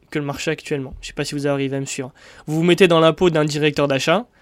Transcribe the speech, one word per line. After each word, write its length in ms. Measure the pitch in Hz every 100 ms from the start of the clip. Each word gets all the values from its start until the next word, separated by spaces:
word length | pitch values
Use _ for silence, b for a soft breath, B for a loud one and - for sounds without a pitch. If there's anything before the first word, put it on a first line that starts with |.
| -
que 80 | 156
le 60 | 143
marché 260 | 143 165
actuellement. 420 | 151 - 147 131 -
Je 60 | -
sais 60 |
pas 120 | - 143
si 80 |
vous 140 | 147 143
arrivez 280 | 139 135 135
à 40 |
me 80 | 135
suivre. 260 | - 127 - B B -
Vous 120 | 156
vous 60 |
mettez 240 | 175 175 185
dans 120 | 165
la 140 | 160
peau 180 | 151 180
d'un 140 | 160 151
directeur 420 | 147 151 139 143
d'achat, 400 | 135 156 170 247 b